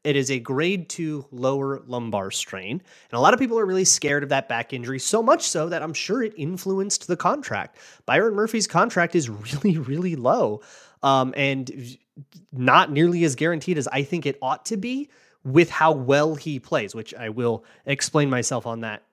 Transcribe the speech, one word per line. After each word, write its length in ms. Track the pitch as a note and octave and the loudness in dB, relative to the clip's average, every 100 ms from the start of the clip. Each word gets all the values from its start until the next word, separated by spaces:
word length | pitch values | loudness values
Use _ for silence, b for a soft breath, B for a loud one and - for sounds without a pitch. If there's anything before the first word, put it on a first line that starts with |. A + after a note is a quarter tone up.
"It 100 | D3 | 0
is 160 | C#3 B2+ | 0 0
a 80 | C3 | -4
grade 500 | A#2 C3+ E3+ G3 D#3 | -2 -2 0 -2 -6
two 380 | - D#3+ D3+ - | -8 -6 -6 -10
lower 480 | B2 C3 C#3 C3+ C3+ B2 | -4 -2 0 -2 -6 -6
lumbar 440 | B2 A#2 G#2 F#2+ | -6 -2 -4 -2
strain." 400 | - - F#2+ F#2+ F#3 _ b b | -6 -8 -10 -8 -8 _ b b
And 80 | F3 | 4
a 20 | |
lot 140 | D3+ | 4
of 60 | A#3+ | 6
people 180 | C4 A3+ | 2 0
are 80 | G3+ | 0
really 180 | F#3 | 2
scared 380 | F#3 - D3 C#3+ | 2 2 2 0
of 60 | C#3 | 2
that 200 | C3+ - | -2 0
back 240 | A#2 A#2 | -4 -4
injury, 280 | B2+ A#2+ C3 | -8 -6 -6
so 200 | - A3 | 0 2
much 200 | A#3 E4+ - | 4 2 2
so 200 | E3+ E3 | -2 -2
that 140 | E3 | -4
I'm 120 | D#3 | -4
sure 280 | D3 - A#3+ | -6 -4 -2
it 120 | A3 E3 | -2 -4
influenced 720 | D3+ F#3 F#3+ F#3+ G3 - - | -6 -4 -4 -2 -2 -4 -2
the 80 | E3+ | 0
contract. 640 | F3+ D4 - G2+ - _ B B - | 0 0 -4 -6 -8 _ B B 2
Byron 280 | C#3 A3 | 4 4
Murphy's 340 | G3+ A3 A3+ G3 | 2 0 0 0
contract 480 | E3+ A3 F3+ E3+ F3 | 2 2 2 2 2
is 120 | B2 | 0
really, 500 | G#2 A2 C#3+ G#3 D#3+ | -8 -8 -2 0 0
really 360 | C3 D3+ F3+ D3+ | -2 -4 -4 0
low, 460 | A#2+ A3+ A#2+ G#2 B B B B | 2 4 2 -2 B B B B
um, 320 | C#3 C3+ C3 - | 2 4 2 0
and 320 | C#3 C3+ B2+ | 0 -2 -6
v-, 320 | C#3 A#2+ E3 _ - C#3 - - | -12 -16 -18 _ -20 -20 -20 -14
not 380 | C3 B2+ D3+ F3+ | 0 6 6 6
nearly 320 | C#3+ F3 F3 | 4 4 4
as 100 | E3 | 0
guaranteed 440 | B2+ D#3+ D#3+ F3+ D#3 | 2 -2 -2 -2 -2
as 100 | A2+ | -2
I 140 | C3+ | -2
think 220 | C#3 F3 D3 | -2 -2 -4
it 120 | - | -4
ought 240 | C3 - - | -4 -4 -4
to 100 | A3 | -6
be 340 | A#3+ C4 D4 b b b | -4 -6 -8 b b b
with 260 | C3 C#3 E3 | 2 4 4
how 220 | - D#3+ | 4 2
well 420 | C#3 B2 C#3+ D#3 | 2 2 4 4
he 240 | D3 E3 C3+ | -2 -6 -8
plays, 360 | - D3 G2+ | -4 -4 -4
which 200 | A2+ G#2+ | -10 -12
I 140 | G#2+ A2+ | -10 -8
will 360 | A2 A#2+ A2+ b b - | -2 0 -2 b b -4
explain 420 | C#3 - D#3 C#3+ | -2 0 0 2
myself 380 | B2+ A2 B2 A#2 | 0 -2 -4 -6
on 140 | A2+ | -8
that 240 | A2+ G#2 _ | -8 -10 _